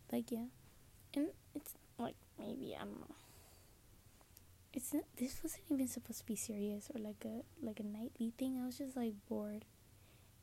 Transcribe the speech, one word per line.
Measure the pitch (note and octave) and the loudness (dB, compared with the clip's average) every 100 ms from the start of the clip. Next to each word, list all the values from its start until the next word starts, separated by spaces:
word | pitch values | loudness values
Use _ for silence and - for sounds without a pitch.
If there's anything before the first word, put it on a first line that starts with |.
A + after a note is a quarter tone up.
| - | 2
like, | A#3+ A3+ | 2 4
yeah. | A3+ B3 - - - - - - | 2 0 -6 -18 -18 -18 -18 0
And | C#4 E4 - - | 4 4 2 -6
it's, | D4 - - - - | -6 -6 -10 -12 -2
like, | A#3 - - - | -2 -2 -12 -6
maybe, | G#3+ C4 - C#2+ | -2 -2 -2 -2
I | |
don't | G3+ G#3 | -4 -6
know. | - - - - - - - - - - - - - - - - - | -8 -12 -14 -18 -18 -18 -20 -20 -20 -20 -20 -20 -20 -20 -18 -20 -4
It's | C4+ - | -4 2
not, | D4 - - | 2 2 0
this | B3+ - | 2 2
wasn't | D#4+ - - | -2 -2 2
even | C#4 B3+ | 4 4
supposed | A#3+ - A3+ | 2 -4 -6
to | - | 0
be | G#3 | 0
serious | - G#3 G#3 G#3 - | 2 2 2 2 -2
or, | A3+ | -2
like, | G#3+ G3+ | -2 -2
a, | A3 A3+ - - | -2 -2 -4 -2
like, | A#3+ G#3+ | -2 0
a | |
nightly | G#3 G#3+ A#3+ - A3+ - | -2 0 -4 2 0 4
thing. | C4 C4 | 2 4
I | B3+ | 2
was | B3 | 0
just, | C4+ C4 | -2 2
like, | A#3 G3+ - | 2 2 0
bored, | G#3+ G#3 G#3+ - - - - - - - - | 2 2 -2 -6 -18 -20 -20 -20 -20 -20 -20